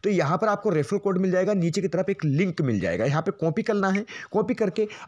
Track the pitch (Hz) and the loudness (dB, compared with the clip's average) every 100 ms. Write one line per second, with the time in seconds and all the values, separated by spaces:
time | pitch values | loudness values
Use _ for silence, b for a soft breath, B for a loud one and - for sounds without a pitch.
0 | 202 196 127 175 214 202 214 156 143 202 | 0 2 2 2 0 0 0 0 0 -2
1 | 202 185 190 185 185 202 170 160 180 170 | 0 0 2 2 2 2 0 0 -2 -2
2 | 190 196 151 139 190 170 143 107 87 87 | -2 -2 0 2 2 0 0 0 0 0
3 | 117 151 160 - 160 160 220 208 190 196 | 0 0 -2 -2 -2 0 0 0 2 0
4 | 220 B B 202 220 254 208 196 208 B | -2 B B 0 0 0 0 0 -2 B